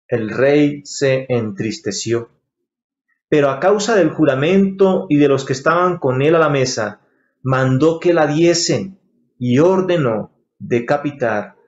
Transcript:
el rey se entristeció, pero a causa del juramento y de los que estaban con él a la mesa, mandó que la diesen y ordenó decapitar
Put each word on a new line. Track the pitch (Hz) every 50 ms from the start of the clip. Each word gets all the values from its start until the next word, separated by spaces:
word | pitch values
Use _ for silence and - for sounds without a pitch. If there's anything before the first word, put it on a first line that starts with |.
| _ _
el | 120 117 110 107
rey | 107 113 131 139 143 151 147 147 147 147 -
se | - - - 143 135 131 131 131 -
entristeció, | 127 117 110 107 101 - 110 110 104 - - 107 98 - - 113 113 117 117 - _ _ _ _ _ _ _ _ _ _ _ _ _ _ _ _ _ _ _ _
pero | - 151 143 139
a | 131 135
causa | - 185 208 214 196 240 233
del | 202 170 156
juramento | - - 156 139 131 131 143 165 190 196 196 196 190 - 196 190 185 - - -
y | 151 143
de | 147 139
los | 139 135 135
que | - 135
estaban | 139 - 160 165 175 180 185 175 170
con | - 135 127 127
él | 139 151 165
a | 165
la | 160 151
mesa, | 143 135 127 123 - 117 110 101 101 - _ _ _ _ _ _ _ _ -
mandó | 127 131 131 135 131 131 131 151 160 165 165
que | - 175 170
la | 170 156 147
diesen | 147 160 170 170 170 165 - - 151 120 - - - - _ _ _ _ _ _ _ _
y | 127 123 123 135
ordenó | 160 185 190 185 185 180 175 170 143 120 110 104 101 - _ _ _ _ _ _
decapitar | - 101 123 120 120 - 143 143 143 147 139 - 123 113 107 104 98 95 - _ _